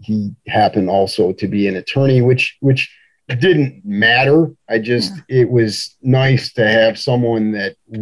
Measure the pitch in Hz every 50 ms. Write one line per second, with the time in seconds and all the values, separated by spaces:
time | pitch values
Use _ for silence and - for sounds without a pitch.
0 | - - 107 107 104 101 - - _ - - 107 107 - - 110 95 90 101 98
1 | 98 95 - - 98 90 95 - - 95 104 101 101 98 95 - - - - 139
2 | 139 135 131 127 120 127 127 127 - - - _ - 139 127 131 - - _ _
3 | _ _ _ _ _ - 131 117 143 190 175 151 139 131 127 - - 104 101 104
4 | 110 113 120 127 135 135 147 160 160 147 - _ _ - 113 117 107 117 120 120
5 | 110 - 196 160 - - 131 127 123 117 123 120 113 107 101 - - - _ _
6 | - 131 127 131 135 135 131 127 - - - 123 110 107 110 113 127 - 104 -
7 | - 143 127 123 120 117 113 113 107 107 107 104 98 98 - _ _ - 113 107